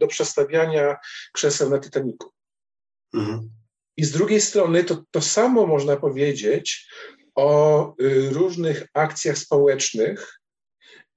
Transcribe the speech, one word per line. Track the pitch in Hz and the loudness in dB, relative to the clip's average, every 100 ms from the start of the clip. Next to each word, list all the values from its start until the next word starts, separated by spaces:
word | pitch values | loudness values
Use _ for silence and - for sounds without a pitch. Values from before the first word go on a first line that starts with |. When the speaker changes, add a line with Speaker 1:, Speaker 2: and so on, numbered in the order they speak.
Speaker 1:
do | 147 | -2
przestawiania | - 151 - 143 160 160 156 143 139 - - - | -2 -4 -2 0 0 0 0 0 -2 -10 -18 -14
krzeseł | - 147 139 135 | -4 -2 0 0
na | 139 | -2
Titanicu. | - 139 131 - - _ _ _ _ _ _ _ _ | -2 -6 -6 -10 -18 _ _ _ _ _ _ _ _
Speaker 2:
Mhm. | 113 104 113 - - _ _ _ - | -6 -6 -6 -12 -18 _ _ _ -4
Speaker 1:
I | |
z | 151 | -2
drugiej | 156 208 214 | 0 2 2
strony | - 202 170 170 | 2 0 2 2
to, | 175 165 - | 2 -2 -4
to | 160 | -4
samo | - 208 254 233 175 | -2 2 2 4 2
można | 147 143 139 | 2 2 0
powiedzieć | 143 135 143 135 107 156 - - - - - - _ | 0 0 -2 0 0 -2 -2 -10 -12 -20 -20 -20 _
o, | - 143 147 151 151 147 - | 0 2 4 4 4 0 -2
y, | 135 135 135 | 0 2 0
różnych | 143 185 170 160 143 - | 0 -2 0 -4 -4 -4
akcjach | 147 151 - 165 143 | -2 -2 -2 -4 -4
społecznych, | - 143 143 135 - 110 110 - - - _ _ _ _ _ - _ | 0 4 4 2 -2 -2 -2 -4 -12 -20 _ _ _ _ _ -20 _